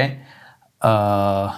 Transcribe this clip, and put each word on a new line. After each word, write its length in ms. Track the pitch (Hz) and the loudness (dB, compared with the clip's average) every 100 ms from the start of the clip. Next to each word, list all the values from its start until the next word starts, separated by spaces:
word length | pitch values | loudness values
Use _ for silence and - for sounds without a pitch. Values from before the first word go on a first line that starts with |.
| 139 135 - - - _ _ - | 2 -4 -16 -20 -20 _ _ -2
eh, 680 | 113 107 104 101 101 98 98 | 0 2 2 0 0 -2 -4